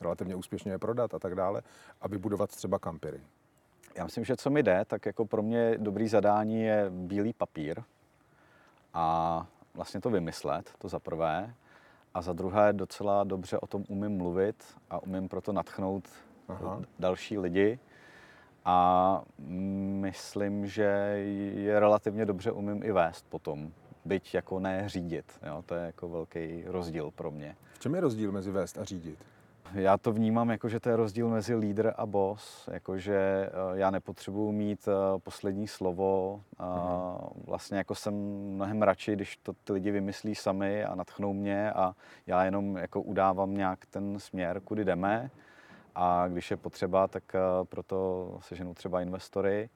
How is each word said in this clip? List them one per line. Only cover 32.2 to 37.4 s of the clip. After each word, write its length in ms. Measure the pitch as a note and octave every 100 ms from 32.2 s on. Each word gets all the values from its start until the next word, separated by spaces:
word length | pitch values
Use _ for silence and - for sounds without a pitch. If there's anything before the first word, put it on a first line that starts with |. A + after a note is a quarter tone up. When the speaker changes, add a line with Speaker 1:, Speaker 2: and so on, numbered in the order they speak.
| G2 G#2+ - - -
Speaker 2:
jakože, 420 | F2 - F#2+ F#2+ G2 G2 F#2+ G2
eh, 40 | F#2 F#2+ F#2+
já 120 | F#2+
nepotřebuju 640 | F#2+ - F#2 - G2 G#2+
mít, 360 | G#2 G#2 G2+ -
eh, 300 | G2 G2 F#2+
poslední 500 | F#2 - G#2 G2 G#2+
slovo 720 | - F#2 F2 F#2+ F#2+ F#2+ G#2 G#2 -
a 160 | F2+
Speaker 1:
Mhm. 680 | F2+ F2+ F2+ F#2 F2+ - -